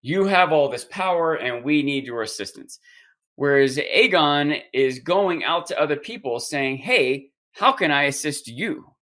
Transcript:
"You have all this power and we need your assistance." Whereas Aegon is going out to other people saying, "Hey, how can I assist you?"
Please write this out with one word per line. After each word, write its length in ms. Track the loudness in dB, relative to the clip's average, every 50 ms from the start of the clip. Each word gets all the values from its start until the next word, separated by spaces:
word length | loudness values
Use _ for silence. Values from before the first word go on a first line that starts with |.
"You 240 | -4 -2 0 0 2
have 260 | 4 4 4 4 4
all 180 | 4 2 2 2
this 160 | -2 -6 -10 -12
power 460 | -8 -4 -2 0 0 0 0 0 -2
and 280 | -2 -4 -6 -6 -4 -2
we 200 | 0 2 2 2
need 220 | 0 -2 -4 -4
your 180 | -6 -6 -6 -6
assistance." 560 | -6 -6 -10 -10 -12 -12 -18 -20 -20 -20 -20 _ _ _ -20 _ _ _ _ _ _ _
Whereas 420 | -2 0 4 6 6 6 4 2
Aegon 840 | -2 -4 2 4 4 4 4 4 2 4 4 2 2 2 0 0 -2 -6 _ 0
is 240 | 2 2 2 0 -4
going 440 | -2 0 2 2 2 2 0 -2 -2
out 240 | -2 -2 -2 -2
to 120 | -4 -2 -2
other 180 | 0 0 -2
people 420 | -4 -6 -12 -14 -10 -6 -6 -6 -4
saying, 380 | -6 -6 -4 -4 -2 -2 -4
"Hey, 520 | -6 -4 0 2 2 2 2 0 -4 -6 _ _ _ _ _
how 220 | _ 0 0 0 2
can 180 | 2 0 0
I 120 | 2 2 2
assist 420 | 0 -2 -2 -4 -6 -6 -6 -10
you?" 380 | -14 -10 -8 -6 -6 -8 -10 -12 _ _ _